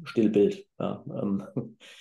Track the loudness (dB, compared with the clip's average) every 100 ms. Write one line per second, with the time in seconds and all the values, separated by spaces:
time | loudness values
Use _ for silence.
0 | -6 2 4 4 4 2 -10 -6 -6 -6
1 | -8 -6 -4 -4 -4 -8 -8 -12 -20 -20